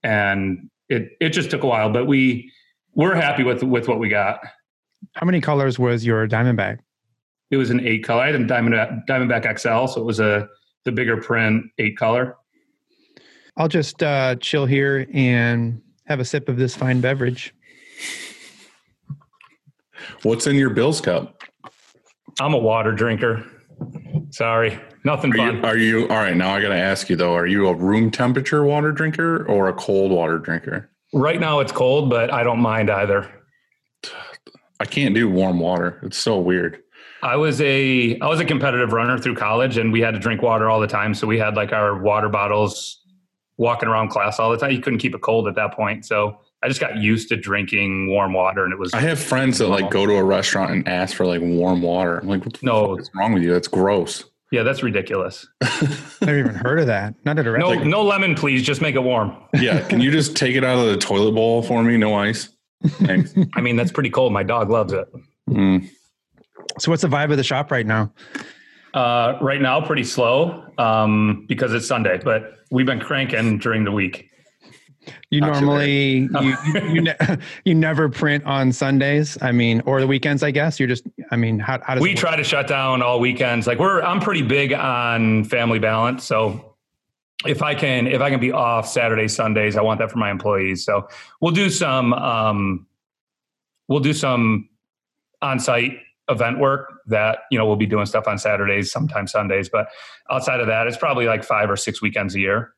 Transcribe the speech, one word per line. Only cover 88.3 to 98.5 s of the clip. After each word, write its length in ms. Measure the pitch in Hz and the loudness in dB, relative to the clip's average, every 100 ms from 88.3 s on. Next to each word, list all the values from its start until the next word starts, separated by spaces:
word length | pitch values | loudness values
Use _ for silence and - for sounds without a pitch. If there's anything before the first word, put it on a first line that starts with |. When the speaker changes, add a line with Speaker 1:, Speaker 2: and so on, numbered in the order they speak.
| 135 | 0
Speaker 1:
be 120 | 127 | 0
off 360 | 123 120 117 107 | 0 0 0 0
Saturdays, 480 | 127 117 113 110 - | 0 0 2 0 0
Sundays, 400 | 110 107 107 101 | 0 2 2 2
I 60 | |
want 180 | 110 110 | 0 0
that 120 | 110 | -2
for 80 | 120 | -2
my 100 | 104 | -2
employees. 540 | 98 107 101 95 92 - | -2 0 0 0 -2 -2
So 220 | 101 - - - _ | -2 -2 -20 -20 _
we'll 100 | 165 | 0
do 160 | 170 196 | 2 0
some, 440 | - 160 131 120 | 0 0 2 2
um, 720 | 120 131 113 110 104 98 92 - _ _ _ _ _ _ _ _ _ - | 0 0 0 0 0 -2 -4 -10 _ _ _ _ _ _ _ _ _ -2
we'll 100 | 143 | 0
do 120 | 135 | 0
some 560 | 151 135 123 113 107 - _ _ _ _ _ _ _ | 0 0 0 0 0 -6 _ _ _ _ _ _ _
on-site 560 | 143 127 127 120 123 - - _ - | -4 -2 0 0 0 -6 -20 _ -6
event 300 | 120 117 131 | -2 -2 0
work 340 | 139 135 - - - | 0 0 -6 -20 -2
that, 320 | 110 107 110 - | 0 0 -2 -4
you 80 | 120 | 0
know, 80 | 110 | 2
we'll 100 | 104 | 2
be 120 | 107 | 0
doing 180 | 107 101 | 0 0
stuff 220 | 110 110 | -2 -2
on 100 | 101 | -2
Saturdays, 540 | 107 | 0